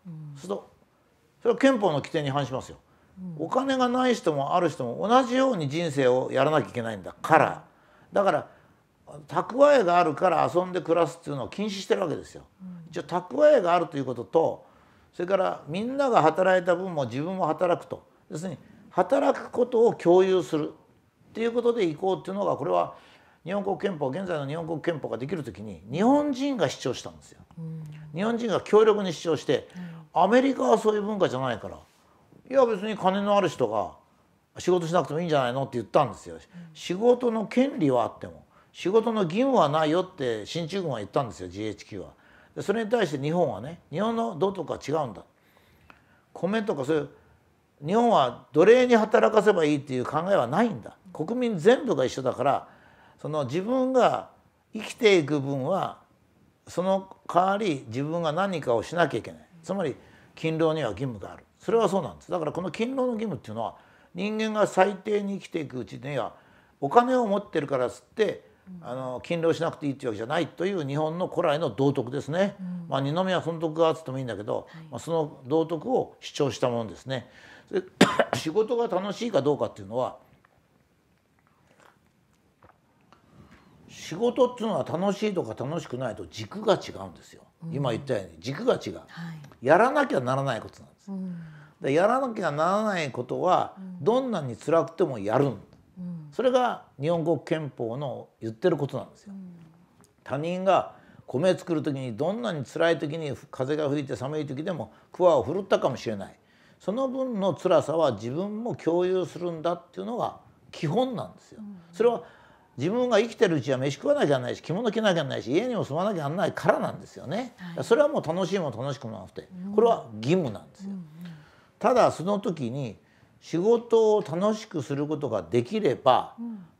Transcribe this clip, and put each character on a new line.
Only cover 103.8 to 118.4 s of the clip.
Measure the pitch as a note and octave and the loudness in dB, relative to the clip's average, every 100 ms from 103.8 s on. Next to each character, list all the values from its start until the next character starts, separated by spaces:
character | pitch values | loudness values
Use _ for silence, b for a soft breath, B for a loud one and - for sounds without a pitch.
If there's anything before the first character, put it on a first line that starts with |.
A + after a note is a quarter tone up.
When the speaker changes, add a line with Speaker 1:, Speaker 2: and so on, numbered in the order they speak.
| D3 | 0
Speaker 2:
吹 | D3 | -2
い | |
て | C#3 B2 | -4 -6
寒 | B2+ D#3 | -6 -6
い | C#3+ | -6
時 | C3+ | -6
で | F3 | -6
も、 | D#3 G#2+ b b | -6 -8 b b
桑 | - F3+ D3 | 2 4 6
を | |
振 | A2 | 2
る | F3+ | -4
っ | |
た | G3 F#3+ | 0 2
か | D#3+ | 2
も | A#2 | -4
し | A#2+ | -6
れ | G#2 | -6
な | F2+ | -8
い。 | - _ b b b | -16 _ b b b
そ | - | -6
の | A3+ C4+ | -4 -4
分 | C4 C4 G#3+ | -4 -4 -2
の | F#3+ | -2
辛 | D3 F3+ D#3+ | 0 4 4
さ | C3+ D#3+ | 4 2
は | D3+ | 0
自 | G2+ A#2 | 0 -4
分 | D3 G3+ G#3 | -6 -6 -6
も | A#3 | -8
共 | D#3 D#3+ E3+ F#3 | -4 0 2 2
有 | F#3 | 0
す | D3+ D#3 | -4 -6
る | F3 | -8
ん | E3 | -4
だ | E3 | -4
っ | F3 - | -4 -8
て | F#3 | -12
い | |
う | G3+ | -8
の | A#3 | -4
が | A#2+ - - _ _ | -4 -6 -20 _ _
基 | - D3+ | -6 -2
本 | G3 C4 F#3+ | 0 -2 -4
な | F#2 | -10
ん | |
で | - | -14
す | - | -20
よ。 | - | -18
Speaker 1:
う | |
ん。 | G#3 F#3+ E3+ | -16 -18 -10
Speaker 2:
そ | - | 0
れ | A#3+ | 2
は | A#3 - B B B B - | 0 -6 B B B B -6
自 | D3+ | -4
分 | A#3+ B3 | -2 2
が | G#3 | 2
生 | A#3 | 2
き | - | 2
て | G#3 | 2
る | D#3 | 2
う | |
ち | C#3 | 0
は | B2+ | 0
飯 | C#3 C#3+ | 0 -2
食 | C#4+ | 0
わ | |
な | C#4+ | 2
き | E3+ | 4
ゃ | |
な | C3 | 2
ら | |
な | A#2+ | 0
い | G#2+ | -6
し、 | |
着 | - | -6
物 | F3 A#3+ | -4 -2
着 | A3 | 0
な | G#3+ | 2
き | |
ゃ | |
な | E3 | 2
ら | C3+ | -2
な | A#2 | -4
い | |
し、 | G#2 | -2
家 | D#3 B3+ | -2 0
に | G#3+ | -2
も | |
住 | C3 | -4
ま | D3 | -2
な | G3+ | -2
き | F3+ | -2
ゃ | |
な | C#3 | -4
ら | |
な | F3 D#3 | -2 -2
い | |
か | - D#3+ | 0 2
ら | D#4 | 2
な | F#3+ | 0
ん | - | -8
で | - | -14
す | - | -14
よ | A#2+ | -8
ね。 | G3 B3+ - | -6 -6 -12
Speaker 1:
は | F3+ E3+ | -12 -6
い。 | |
Speaker 2:
そ | C3 | 2
れ | A3+ | 4
は | D4 | 4
も | B3+ | 2
う | |
楽 | D3 F3 | -2 -2